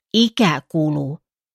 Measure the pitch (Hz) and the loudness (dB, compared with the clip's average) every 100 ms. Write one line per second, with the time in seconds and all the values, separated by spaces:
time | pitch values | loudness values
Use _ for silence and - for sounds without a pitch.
0 | _ 214 233 - 208 143 - 165 151 147 | _ 0 0 2 0 0 -4 -2 -2 -2
1 | 139 156 _ _ _ | -6 -10 _ _ _